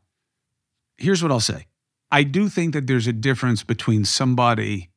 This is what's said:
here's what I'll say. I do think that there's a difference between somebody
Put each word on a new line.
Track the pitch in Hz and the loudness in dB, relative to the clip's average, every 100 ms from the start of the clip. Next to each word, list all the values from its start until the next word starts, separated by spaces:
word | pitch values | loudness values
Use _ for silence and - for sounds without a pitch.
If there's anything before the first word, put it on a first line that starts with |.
| _ _ _ _ _ _ _ _ _ - | _ _ _ _ _ _ _ _ _ -6
here's | 156 185 | -2 0
what | 165 | 0
I'll | 127 | 0
say. | 110 73 - _ _ _ _ | -2 -6 -12 _ _ _ _
I | 147 | 2
do | 143 175 208 | 2 0 0
think | 180 170 | 0 -2
that | 147 131 | -2 0
there's | 127 117 | 0 0
a | |
difference | 110 131 131 123 110 | 0 0 0 0 -2
between | - 113 - 107 101 | -2 -4 0 0 0
somebody | - 131 127 123 110 104 101 85 | 0 0 2 2 2 -2 -6 -10